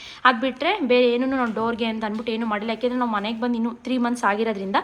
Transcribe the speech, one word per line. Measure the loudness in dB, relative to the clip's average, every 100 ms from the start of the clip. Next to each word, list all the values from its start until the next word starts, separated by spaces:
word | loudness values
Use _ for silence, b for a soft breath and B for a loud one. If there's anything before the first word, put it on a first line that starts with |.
| B B
ಅದು | 2 2
ಬಿಟ್ಟರೆ | 0 0 0 0
ಬೇರೆ | 4 4 6
ಏನೂ | 4 0
ನಾನು | 0 0
ಡೋರ್ಗೆ | 0 -2 0 -2
ಅಂತ | -2
ಅಂದ್ಬಿಟ್ಟು | -4 -4 -4
ಏನೂ | -4 -2
ಮಾಡಿಲ್ಲ. | -2 -4
ಯಾಕೆಂದರೆ | -2 -2 0
ನಾವು | 0
ಮನೆಗೆ | 0 -2 -2
ಬಂದು | -2 0
ಇನ್ನೂ | -2
ತ್ರೀ | -4 -2 0
ಮಂತ್ಸ್ | 0 0
ಆಗಿರೋದ್ರಿಂದ | 0 2 0 -2 0 -2